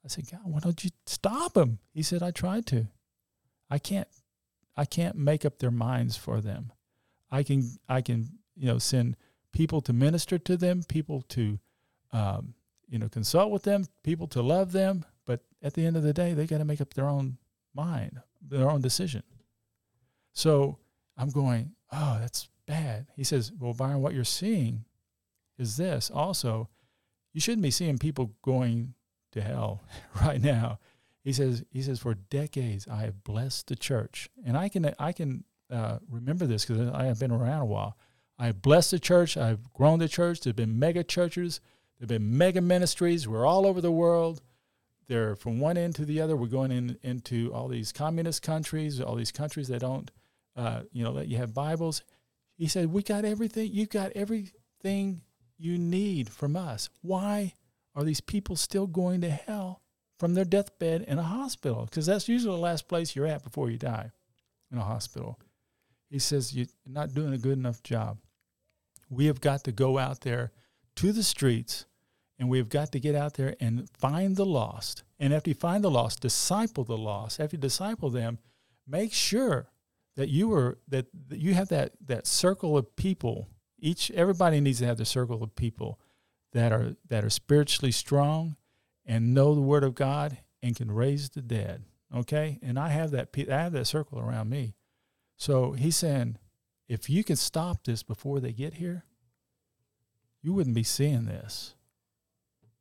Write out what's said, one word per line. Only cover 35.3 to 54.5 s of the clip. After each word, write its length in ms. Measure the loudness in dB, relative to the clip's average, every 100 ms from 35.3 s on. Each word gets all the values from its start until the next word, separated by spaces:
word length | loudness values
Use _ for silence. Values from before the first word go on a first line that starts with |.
| -6 -10 _ _
uh, 280 | -4 -4 -4 -8
remember 360 | -8 -4 -2 0
this 180 | 0
'cause 140 | 0 0 0
I 120 | 0
have 160 | -2 0
been 100 | 0
around 320 | 0 0 0
a 40 | -2
while. 320 | -2 -4 -8 _ _ _ _
"I 80 | -2
have 160 | 2
blessed 280 | 8 8 8
the 80 | 0
church. 380 | 6 6 6 2
I've 360 | 0 0 -4
grown 280 | 4 6 6
the 80 | 2
church. 320 | 2 0 0
There've 160 | -2 0
been 220 | 0 2
mega 260 | 2 2
churches. 560 | 0 2 2 0 -4 -6 _ _ _ _
There've 100 | -2
been 280 | 0 2 6
mega 240 | 6 6
ministries. 680 | 4 4 4 2 2 2 0
We're 180 | 2 4
all 200 | 6 4
over 140 | 4
the 120 | 2
world. 500 | 4 4 4 2 -2 _ _ _ _ _ _ _
They're 300 | 0 0 -2
from 240 | -4 0
one 160 | 0 0
end 180 | -2 -2
to 80 |
the 160 | -2 -2
other. 160 | 0 0
We're 100 | 0
going 260 | 0 0
in, 260 | 0 -2 -6
into 500 | -6 -8 -4 -2 -2
all 160 | -4 -6
these 240 | -6 -8
communist 500 | -4 -2 -2 -2 -4
countries, 580 | -4 -4 -4 -4 -4 -4
all 140 | -4
these 160 | -4 -6
countries 360 | -6 -8 -6 -6
that 120 | -4
don't, 300 | -4 -6 -10 _ _ _ _ -6
uh, 260 | -4 -4 -8
you 120 | -4
know, 80 | -4
let 160 | -4 -4
you 80 | -4
have 180 | -2
Bibles." 480 | -4 -2 -2 -2 -4 -10 _ _ _ _ _
He 100 | -2
said, 260 | 0 0
"We 100 | 0
got 220 | 0 -2
everything. 460 | -2 -2 -2 -2 -4
You've 180 | -2 -2
got 220 | -2 -4
everything 1120 | -4 -4 -4 -6